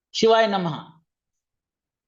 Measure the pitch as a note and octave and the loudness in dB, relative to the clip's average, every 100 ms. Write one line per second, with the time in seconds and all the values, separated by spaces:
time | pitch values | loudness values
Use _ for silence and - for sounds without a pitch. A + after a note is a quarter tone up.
0 | _ - A3 A3+ A3 G3 F3 C3 - _ | _ 0 2 4 2 -2 -4 -8 -14 _
1 | _ _ _ _ _ _ _ _ _ _ | _ _ _ _ _ _ _ _ _ _